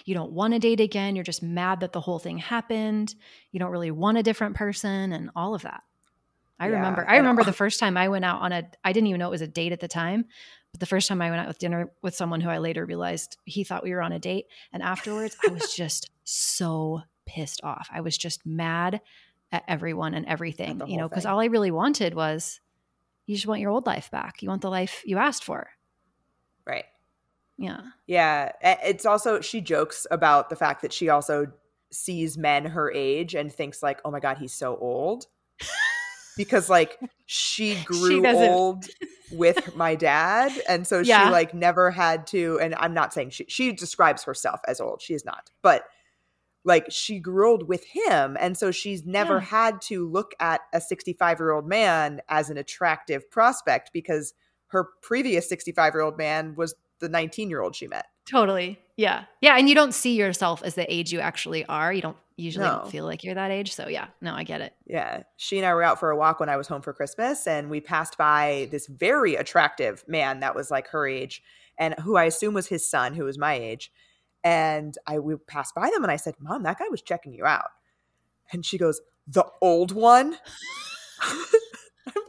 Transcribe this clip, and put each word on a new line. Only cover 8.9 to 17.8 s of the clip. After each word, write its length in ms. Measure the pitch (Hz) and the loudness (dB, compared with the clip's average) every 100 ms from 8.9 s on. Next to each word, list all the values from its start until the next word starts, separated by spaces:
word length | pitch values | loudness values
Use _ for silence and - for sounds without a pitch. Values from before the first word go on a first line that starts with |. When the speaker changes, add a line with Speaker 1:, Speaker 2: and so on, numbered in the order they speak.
Speaker 1:
didn't 140 | 208 214 | 2 2
even 120 | 180 | 0
know 80 | 175 | -2
it 40 | |
was 100 | 180 | -4
a 60 | 156 | -6
date 240 | 170 165 | -4 -4
at 80 | 175 | -4
the 80 | 175 | -6
time, 380 | 170 170 208 233 - - - _ | -4 -2 -2 -4 -10 -20 -20 _
but 60 | - | -10
the 40 | 180 | -2
first 220 | 190 - | 0 0
time 140 | 185 | 0
I 80 | 170 | -2
went 120 | 170 | -2
out 60 | 170 | -6
with 100 | - | -6
dinner 340 | 175 170 170 _ | -4 -2 -4 _
with 140 | 180 - | -8 -4
someone 260 | 170 165 | -4 -2
who 80 | 170 | -2
I 80 | 165 | -2
later 260 | 160 165 170 | -4 -4 -6
realized 520 | 170 175 170 - - - | -6 -4 -6 -8 -14 -10
he 180 | 202 | -8
thought 180 | 190 180 | -6 -6
we 80 | 185 | -6
were 80 | 180 | -4
on 100 | 170 | -4
a 80 | 170 | -6
date. 260 | 180 190 - - - | -6 -6 -8 -18 -16
And 100 | 180 | -8
afterwards, 520 | 180 190 214 214 220 - - | -6 -6 -6 -6 -8 0 0
I 40 | |
was 220 | 175 392 | 0 -6
Speaker 2:
<laughs> 20 | - | -6
Speaker 1:
just 360 | 160 - - _ - | -6 -6 -10 _ -10
so 760 | - - - 175 160 156 160 - _ - | -4 -4 -2 -2 -2 -4 -6 -10 _ -16
pissed 360 | - 143 - | -12 -10 -10
off. 240 | 185 - | -10 -12